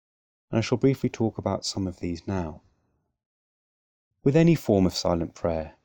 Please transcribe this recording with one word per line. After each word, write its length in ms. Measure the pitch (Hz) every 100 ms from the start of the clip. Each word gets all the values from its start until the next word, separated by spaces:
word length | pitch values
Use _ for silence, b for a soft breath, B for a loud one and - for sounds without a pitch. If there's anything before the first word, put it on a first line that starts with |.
| _ _ _ _ _
and 80 | 117
I 40 |
shall 160 | - 123
briefly 320 | 135 131 123
talk 280 | - 113 -
about 280 | 98 98 -
some 200 | - 95
of 140 | 87
these 260 | 90 85 -
now. 360 | 95 80 82 _ _ _ _ _ _ _ _ _ _ _ _ _ _ _ _
With 120 | 139 151
any 200 | 170 160
form 300 | - 101 90
of 100 | -
silent 400 | 90 87 85 -
prayer, 400 | 87 82 76 -